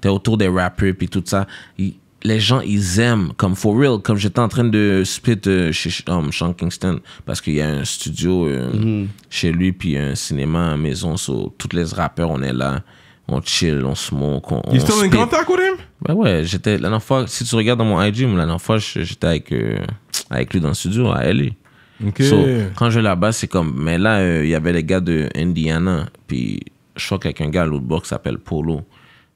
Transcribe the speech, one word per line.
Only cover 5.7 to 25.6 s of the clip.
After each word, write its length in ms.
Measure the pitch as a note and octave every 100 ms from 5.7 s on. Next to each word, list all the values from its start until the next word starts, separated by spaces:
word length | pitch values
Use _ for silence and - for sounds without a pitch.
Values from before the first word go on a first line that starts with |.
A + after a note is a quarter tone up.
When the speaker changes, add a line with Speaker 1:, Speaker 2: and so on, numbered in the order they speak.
Speaker 1:
chez, 180 | D#2+ D#2+ - -
um, 240 | F2+ D2
Sean 220 | - E2+
Kingston, 460 | F2 F2 - F#2 E2 - - -
parce 160 | -
qu'il 100 | -
y 80 | D2
a 80 | D2+
un 160 | C#2+
studio, 640 | - - D2 - E2+ F2+ D#2+
euh, 240 | C2 B1
Speaker 2:
Mhm. 360 | G#2+ A2 G#2 G2+ - _
Speaker 1:
chez 240 | - F2
lui, 200 | E2+ F#2
puis 260 | F2+ F2+ C#2
un 160 | C#2+
cinéma 540 | C#2 - D2 C#2+ E2 E2+
à 20 |
la 60 | D2
maison, 400 | D#2 C2 E2+ D#2+
so, 360 | - B1 G1+ -
tous 180 | - F2
les 80 |
rappeurs, 460 | E2 - D#2+ - E2+
on 100 | C#2+
est 140 | C2+
là, 260 | B1 C2+ C2+ - - - _ -
on 140 | B1+
chill, 400 | - - E2+ C#2+
on 100 | C2
smoke, 560 | C#2+ - C#2 D2 C#2 -
on, 80 | C2+ -
Speaker 3:
You 40 | B1+
Speaker 1:
on 40 |
Speaker 3:
still 140 | D2+ -
in 40 | F#3+
Speaker 1:
spit. 20 | A3
Speaker 3:
contact 300 | A#3 D#4+ E4+
with 100 | F4+
him ? 140 | F#4+ F#4 - _ -
Speaker 1:
Ouais, 60 |
ouais, 300 | F#3 E3+ E2+ E2
j'étais, 260 | F2+ G#2+ G#2
la 120 | E2
dernière 140 | G#2+
fois, 240 | - C3+ B2
si 180 | -
tu 100 | A#2 A2+
regardes 220 | A2 A#2+
dans 40 |
mon 180 | A2 F2
I 120 | G#2
G, 100 | G#2+ B2+
la 100 | F#2
dernière 240 | D#2+ E2
fois, 160 | - A2
je, 240 | - -
j'étais 240 | E2 - E2
avec, 260 | D#2+ -
euh, 280 | B1 A1 G#1+ G1+ A2 _ - -
avec 200 | B1 B1+
lui 60 | F#2+
dans 80 | D2+
le 60 |
studio, 360 | - - A2 A#2
à 120 | D#2
L 260 | B1+ A#2+ C#2+ G#2+ _ _ _ -
A. 40 | G#2
Speaker 3:
Ok. 140 | G2
Speaker 1:
So, 200 | C3+ G#2 C3 A#2+ G2
quand 140 | F2+ A#2+
je 120 | A2+
vais 20 |
là-bas, 300 | G#2+ F2 G#2+
c'est 160 | A2 -
comme, 260 | F2+ D#2+ C2
mais 220 | D#2+ E2+
là, 180 | G#2+ G#2
euh, 200 | F2+ E2
il 40 | D#2
y 60 |
avait 180 | D#2+ E2
les 100 | E2+
gars 180 | D#2 F#2
de 280 | E2+ E2 D2+ -
Indiana, 720 | F2 E2